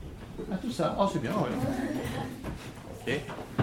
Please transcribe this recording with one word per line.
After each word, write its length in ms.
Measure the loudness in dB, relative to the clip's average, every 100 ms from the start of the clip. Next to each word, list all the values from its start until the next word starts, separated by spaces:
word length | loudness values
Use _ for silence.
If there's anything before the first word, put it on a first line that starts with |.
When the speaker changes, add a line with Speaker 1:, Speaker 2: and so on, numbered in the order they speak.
| -10 -10 -10 -8 -2
Speaker 1:
Ah, 60 | -2
tout 80 | 0
ça. 260 | 2 2 6
Oh, 80 | 4
c'est 100 | 4
bien, 100 | 2
ouais. 160 | 2 2 2 2 2 0 0 0 -2 -4 -4 -6 -6 -8 -10 -10 -6 0
Speaker 2:
Ok. 120 | 0 0 -8 -4 2